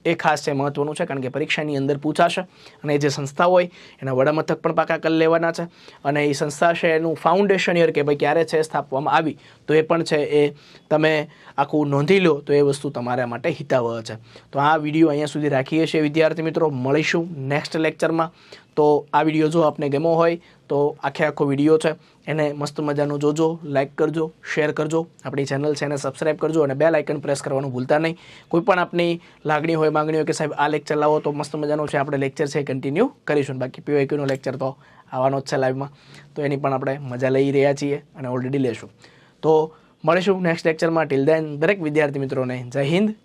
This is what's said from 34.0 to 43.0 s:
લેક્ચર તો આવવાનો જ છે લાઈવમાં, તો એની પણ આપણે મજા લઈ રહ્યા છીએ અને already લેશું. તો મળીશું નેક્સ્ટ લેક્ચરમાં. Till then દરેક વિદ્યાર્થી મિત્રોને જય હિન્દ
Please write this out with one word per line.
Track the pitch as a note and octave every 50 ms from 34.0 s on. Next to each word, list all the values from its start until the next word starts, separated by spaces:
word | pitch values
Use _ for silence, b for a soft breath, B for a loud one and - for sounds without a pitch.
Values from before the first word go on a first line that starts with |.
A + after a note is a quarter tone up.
| C#3 C#3 D3 D3 C#3+
લેક્ચર | C#3 C3 C3+ - C#3 B2+ B2+
તો | C3+ C3 C3 - b b b b b b
આવવાનો | - C3 B2+ C3+ C#3 C#3
જ | C3
છે | - D#3 C#3
લાઈવમાં, | C3 C3 C3 C3+ C#3 C#3+ B B B B B B B B B
તો | D#3
એની | D3 C#3+ C#3+ C#3
પણ | D3 C#3 C3+
આપણે | B2+ - C3+ C3+ D3
મજા | C#3+ B2+ B2 B2 C3 C3
લઈ | C3 C3+ C#3 C#3
રહ્યા | C#3 C#3+ C#3 C#3+ C#3
છીએ | C#3 C#3+ C#3+ C#3+ C#3+ C#3+ _ -
અને | - C3 B2+
already | B2+ B2+ B2+ C3 C#3 C#3+
લેશું. | C3 B2 G#2+ - - G#2 - _ b b b b b b b b
તો | - D3+ D#3+ D#3 D#3 D#3+ b b b b b b -
મળીશું | D#3 E3 F#3 F3 G#3 F#3+ F#3 F3+
નેક્સ્ટ | E3 E3 E3 -
લેક્ચરમાં. | E3 D#3+ - F#3 E3 E3 E3 D#3
Till | C#3+ C#3 C3+ C3+
then | D3 D#3+ D#3+ D#3 D3+ D3 C#3+
દરેક | D#3 F3 G#3 G3
વિદ્યાર્થી | D#3+ D3+ D3 D3+ D3+ C#3+ C#3 C#3
મિત્રોને | C#3 C3 C#3 C3 B2+ B2 B2+ B2 B2 B2
જય | B2 C#3
હિન્દ | C#3 C#3 E3+ F#3